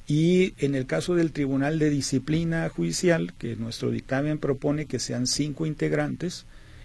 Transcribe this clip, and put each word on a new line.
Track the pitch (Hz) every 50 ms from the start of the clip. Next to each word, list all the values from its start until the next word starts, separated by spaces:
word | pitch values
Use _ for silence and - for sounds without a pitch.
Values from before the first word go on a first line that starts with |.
| -
y | - 147 151 160 170 180 180 180 - - -
en | 143 139 139
el | 135 127
caso | - 160 160 151 - 180
del | 170 165 156
Tribunal | 127 147 143 135 139 135 139 147 160 160
de | 156 151
Disciplina | 147 143 127 - - 131 127 - 156 165 170 165 165 165 165 160
Judicial, | - - 170 170 160 - - 175 165 165 170 175 -
que | - - 123 113
nuestro | 104 113 113 117 - 131 120
dictamen | 117 113 - - 131 135 143 151 151 143
propone | - 139 135 123 - 143 143 151 151
que | - - 113
sean | - - 123 120 127
cinco | 127 - - 143 151 139 - 165
integrantes, | 160 151 - 160 156 151 147 147 143 131 - - 180 - - - - - - - - - -